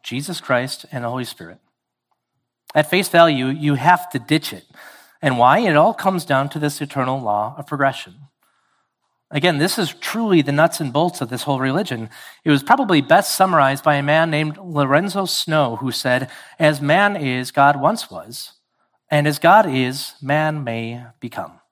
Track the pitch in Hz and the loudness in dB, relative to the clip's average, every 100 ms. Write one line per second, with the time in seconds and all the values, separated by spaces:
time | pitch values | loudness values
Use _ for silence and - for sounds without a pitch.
0 | - 127 175 170 - 123 127 - - 139 | -8 -10 -8 -10 -2 -2 -2 -10 -12 -8
1 | 120 127 123 - 82 90 _ _ _ _ | -6 -6 -10 -12 -18 -20 _ _ _ _
2 | _ _ _ _ _ _ _ 151 151 180 | _ _ _ _ _ _ _ -2 0 0
3 | 196 175 170 139 127 147 147 139 143 180 | 2 6 6 4 -2 -2 -2 2 4 2
4 | - 139 120 156 - 98 _ _ - - | 0 -8 -2 -2 -2 -14 _ _ -20 -20
5 | _ _ 147 123 123 165 226 147 185 226 | _ _ -2 4 6 6 4 4 4 2
6 | 196 185 - 135 143 151 147 - 143 139 | -2 -2 0 0 0 -4 -4 -4 -8 -4
7 | 127 135 113 104 107 135 131 143 139 127 | -4 -2 -2 -2 -4 -8 -10 -2 -2 -2
8 | - 98 139 _ _ _ _ _ _ _ | -14 -20 -20 _ _ _ _ _ _ _
9 | _ _ _ 147 165 147 170 - 170 - | _ _ _ 0 0 2 0 0 -4 -6
10 | - 220 226 180 139 143 165 - 143 127 | -10 -4 2 2 2 2 0 0 -4 -2
11 | 175 - 120 120 - 135 131 147 208 120 | -2 -4 -8 -6 -4 -2 -2 -2 -4 -8
12 | 113 - - - 160 139 139 262 233 165 | -10 -14 -20 -10 -2 -2 2 2 4 0
13 | 127 170 196 - 190 165 135 139 156 143 | 4 2 2 0 2 4 2 2 0 0
14 | 143 156 165 151 151 151 185 147 139 143 | 2 2 2 0 -4 -6 -8 -2 2 2
15 | 196 190 185 - - 156 131 117 131 - | 0 -4 -4 -4 -2 0 0 -2 -6 -4
16 | 131 127 131 - - - 156 147 143 165 | -2 -2 -2 -12 -20 0 0 2 0 2
17 | 202 196 139 127 127 - 143 143 147 226 | 2 0 -4 -4 -4 2 4 4 0 -2
18 | - 87 104 120 - _ _ _ _ _ | -8 -14 -16 -16 -18 _ _ _ _ _
19 | _ 151 147 147 165 202 196 131 127 139 | _ 0 0 2 6 6 4 0 -2 -4
20 | - - 135 147 156 151 127 113 113 120 | -12 -14 -4 -2 -2 -4 -6 -6 -8 -12
21 | 120 _ 123 - - _ _ | -16 _ -14 -12 -14 _ _